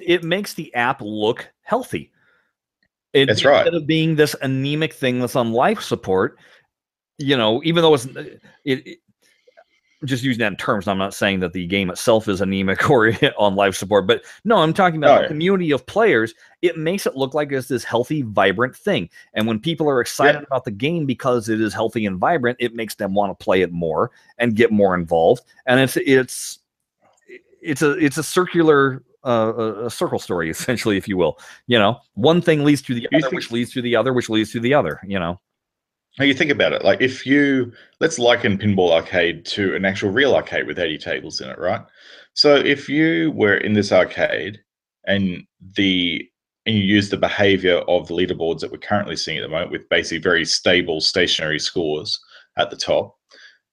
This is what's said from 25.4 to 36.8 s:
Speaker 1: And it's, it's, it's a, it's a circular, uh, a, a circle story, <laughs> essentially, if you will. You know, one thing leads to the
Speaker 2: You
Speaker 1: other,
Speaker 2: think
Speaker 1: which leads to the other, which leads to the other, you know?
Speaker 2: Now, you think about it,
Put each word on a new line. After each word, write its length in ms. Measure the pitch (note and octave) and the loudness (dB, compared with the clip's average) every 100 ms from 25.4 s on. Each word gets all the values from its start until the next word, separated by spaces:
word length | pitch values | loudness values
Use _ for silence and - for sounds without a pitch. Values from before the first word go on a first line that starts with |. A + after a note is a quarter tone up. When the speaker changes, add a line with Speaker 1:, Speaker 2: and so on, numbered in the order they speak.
| _ _ - | _ _ 0
Speaker 1:
And 140 | B2+ | 2
it's, 160 | C3 D#3+ | 2 0
it's, 640 | C#3 C3+ B2+ - - - _ _ _ _ _ _ _ - _ _ | 2 2 2 -8 -12 -14 _ _ _ _ _ _ _ -20 _ _
it's 220 | E3 C#3+ | -8 0
a, 80 | D3 C#3+ | 0 2
it's 200 | D3 D#3 | 0 0
a 40 | |
circular, 800 | C#3+ F#3 F3+ E3+ D#3 C#3+ C3+ C3 _ _ | -2 -2 0 2 6 6 4 -2 _ _
uh, 280 | C3 A#2 A2 A2+ | -2 0 0 0
a, 300 | A2 G2+ A#2 | -4 -4 -8
a 40 | |
circle 300 | - E3 A#2+ | -4 -4 -4
story, 280 | - F2+ E2 | -4 -4 -4
<laughs> 60 | D#2+ | -6
essentially, 400 | - A#2 A#2 G2 | -6 -4 0 -2
if 120 | - | -2
you 80 | F#2 | 0
will. 240 | D#2+ - - - - | 0 -2 -16 -18 0
You 100 | A#2 | 2
know, 180 | G2+ B2 _ | 4 0 _
one 260 | - C3 E3+ | 0 2 4
thing 240 | E3+ D#3 | 2 2
leads 180 | D3 C#3+ | 2 2
to 120 | - | 0
the 60 | A#2+ | -6
Speaker 2:
You 180 | A#2+ D#3+ | -2 -2
Speaker 1:
other, 20 | |
Speaker 2:
think 100 | C3+ | -2
Speaker 1:
which 180 | B2+ - | -6 -6
leads 220 | A#2+ A#2 | -6 -4
to 100 | C3 | -4
the 140 | A#2+ A2+ | 0 0
other, 160 | B2+ | 2
which 180 | B2 A2+ | 0 0
leads 220 | A2 G#2+ | 0 0
to 80 | A#2+ | -2
the 140 | A#2+ | 0
other, 260 | C#3+ E2+ D2 | 2 0 -6
you 140 | F#2+ G2 | -6 -4
know? 220 | E2+ F#2 _ _ _ _ _ _ _ - | -4 -8 _ _ _ _ _ _ _ -2
Speaker 2:
Now, 60 | |
you 100 | C#3 | 0
think 160 | C3+ D#3 | 2 0
about 220 | G#2+ F2 | 2 0
it, 120 | C#2 | 2